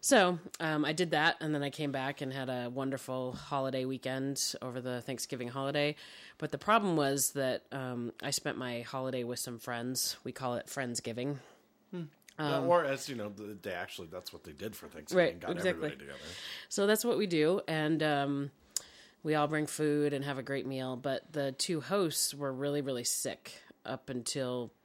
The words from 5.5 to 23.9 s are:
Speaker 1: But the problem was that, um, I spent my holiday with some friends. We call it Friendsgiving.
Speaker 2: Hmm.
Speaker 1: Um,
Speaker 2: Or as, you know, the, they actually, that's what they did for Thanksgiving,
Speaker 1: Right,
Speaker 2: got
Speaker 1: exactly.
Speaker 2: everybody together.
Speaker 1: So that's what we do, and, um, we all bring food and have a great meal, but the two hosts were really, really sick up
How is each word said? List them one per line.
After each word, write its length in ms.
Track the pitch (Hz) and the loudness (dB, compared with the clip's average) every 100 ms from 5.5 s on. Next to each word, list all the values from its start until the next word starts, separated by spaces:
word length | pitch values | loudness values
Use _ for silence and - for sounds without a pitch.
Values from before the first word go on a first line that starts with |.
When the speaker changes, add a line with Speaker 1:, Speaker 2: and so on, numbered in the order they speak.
| 131 135 147 143 151 - - - - | -2 0 2 2 0 -12 -18 -20 -8
Speaker 1:
But 160 | 151 | -6
the 60 | 143 | -4
problem 380 | - 220 208 160 | 4 6 6 4
was 340 | 139 139 135 | 4 4 2
that, 320 | 143 131 120 _ | 2 0 0 _
um, 400 | 135 127 123 120 - | -6 -4 -4 -6 -6
I 80 | - | -4
spent 280 | 135 147 - | -2 -2 -4
my 240 | 123 120 | -4 -4
holiday 420 | 117 135 131 127 | -4 -4 -2 -2
with 140 | 120 120 | -2 -4
some 200 | - 117 | -6 -8
friends. 580 | - 120 120 131 - - | -6 -4 -2 -2 -2 -4
We 80 | 131 | -8
call 220 | 123 131 120 | -4 -2 -2
it 100 | - | -4
Friendsgiving. 720 | - 127 120 - 117 127 143 - - _ _ _ | -4 -4 -4 -4 -2 -2 -4 -8 -20 _ _ _
Speaker 2:
Hmm. 120 | 180 156 _ - - | -8 -8 _ -20 -4
Speaker 1:
Um, 260 | 151 139 165 | 0 2 6
Speaker 2:
Or 180 | 175 | 4
as, 240 | 147 135 - | 4 -2 -4
you 60 | |
know, 160 | 123 104 | -6 -6
the, 260 | 101 104 101 | -8 -10 -8
they 100 | 101 | -6
actually, 360 | 87 95 - 85 | -6 -6 -10 -10
that's 220 | 90 - | -10 -10
what 140 | 85 | -14
they 80 | - | -16
did 240 | 73 107 - | -10 -8 -8
for 120 | - | -14
Thanksgiving, 360 | - - 180 | -16 2 4
Speaker 1:
Right, 160 | 165 87 | 4 2
Speaker 2:
got 120 | - | -4
Speaker 1:
exactly. 180 | 175 196 | 0 2
Speaker 2:
everybody 260 | - 156 67 | 2 -2 -6
together. 220 | 71 69 - - - - - | -12 -12 -12 -12 -10 -12 -6
Speaker 1:
So 180 | - 202 | 2 4
that's 180 | 214 | 4
what 120 | 233 196 | 4 2
we 100 | 208 | 4
do, 360 | 170 151 196 - | 6 6 4 2
and, 360 | 160 151 160 | 0 2 4
um, 480 | 156 143 139 139 139 _ _ - - - - _ | 4 2 2 0 -2 _ _ -8 -8 -20 -20 _
we 140 | 160 151 | 0 2
all 100 | 147 | 4
bring 180 | 156 151 | 2 0
food 460 | - 151 147 147 | 0 2 4 2
and 100 | 139 | 2
have 140 | 143 135 | -2 -4
a 60 | |
great 240 | 127 139 131 | -2 -2 -2
meal, 300 | 135 131 127 | -4 -4 -4
but 360 | 139 131 - | -2 -4 -4
the 200 | 151 139 | -2 -2
two 280 | 131 - 165 | -2 -2 -2
hosts 540 | 120 202 175 - - | 0 2 2 2 0
were 180 | 139 143 | 0 -4
really, 300 | 131 143 143 | 0 0 0
really 220 | 139 127 | 0 -2
sick 480 | 123 - 131 - - - - - | -2 -2 -2 -6 -12 -18 -20 -16
up 240 | - | -8